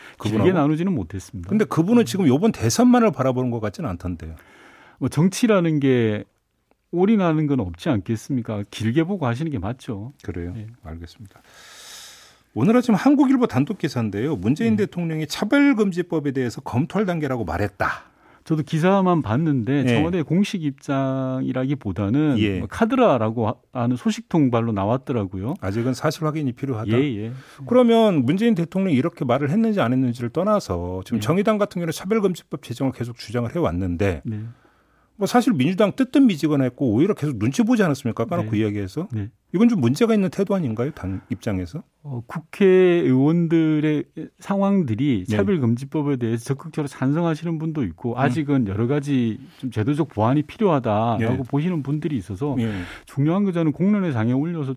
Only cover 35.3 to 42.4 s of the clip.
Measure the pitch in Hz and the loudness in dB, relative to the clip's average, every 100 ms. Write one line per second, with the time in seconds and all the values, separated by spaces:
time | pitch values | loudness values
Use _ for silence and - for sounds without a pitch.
35.3 | 247 254 156 135 185 202 - 254 302 262 | 2 2 2 2 2 0 0 2 4 4
36.3 | 151 156 147 127 - 135 107 196 - 151 | 4 0 2 0 0 0 2 2 0 -4
37.3 | 110 110 139 220 240 180 135 117 107 113 | -2 0 2 2 2 2 0 -4 -4 -4
38.3 | 175 107 107 107 101 95 147 180 110 98 | -4 -2 0 0 -2 -6 -8 -8 -8 -8
39.3 | - _ 175 233 214 120 147 226 214 185 | -12 _ 2 4 4 2 4 2 2 0
40.3 | - 196 190 143 110 131 - 92 95 - | -2 -2 0 -2 -2 -4 -6 -8 -8 -8
41.3 | - - 92 87 160 - _ 143 123 - | -8 -4 -4 -4 -10 -16 _ -12 -12 -10
42.3 | 160 | -14